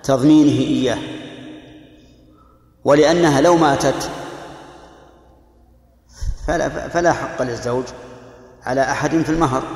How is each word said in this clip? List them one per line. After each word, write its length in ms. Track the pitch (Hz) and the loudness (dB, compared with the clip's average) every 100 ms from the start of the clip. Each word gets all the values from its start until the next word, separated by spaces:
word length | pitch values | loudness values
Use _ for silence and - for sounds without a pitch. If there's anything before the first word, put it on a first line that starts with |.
تضمينه 580 | - 135 147 156 147 127 | 0 2 6 6 6 2
إياه، 360 | 131 131 127 107 - - - - - - - - - - _ _ _ _ _ _ _ _ | 0 0 -2 -4 -8 -14 -16 -18 -18 -20 -20 -20 -20 -20 _ _ _ _ _ _ _ _
ولأنها 580 | - 147 147 175 165 139 | 2 4 4 4 4 4
لو 140 | 165 | 4
ماتت 540 | 170 156 135 139 131 - - - - - - - - - - - _ _ _ _ _ _ _ _ _ _ - - - - | 4 4 2 0 -2 -8 -10 -14 -16 -18 -20 -20 -20 -20 -20 -20 _ _ _ _ _ _ _ _ _ _ -6 -6 -4 -4
فلا، 420 | 160 139 147 - | -2 -4 -6 -4
فلا 240 | 170 175 | 0 2
حق 280 | - 135 - | 0 -4 -6
للزوج 440 | 127 117 123 127 127 - - - - - - - | -6 -4 -4 -4 -6 -14 -20 -20 -20 -20 -20 -12
على 180 | - 131 | -6 -2
أحد 400 | 131 139 147 160 | -2 -2 -2 0
في 80 | 151 | 0
المهر 340 | 156 127 127 - | 0 0 -2 -6